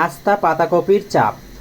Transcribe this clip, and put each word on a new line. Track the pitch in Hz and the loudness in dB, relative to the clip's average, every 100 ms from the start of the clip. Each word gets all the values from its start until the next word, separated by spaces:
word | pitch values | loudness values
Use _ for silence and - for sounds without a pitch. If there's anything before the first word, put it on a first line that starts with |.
আস্তা | 170 - 208 202 | -2 -2 -2 0
পাতাকপির | 170 160 165 175 170 202 - | 0 0 0 0 2 0 0
চাপ। | 151 110 - - - | 0 0 -2 -14 -20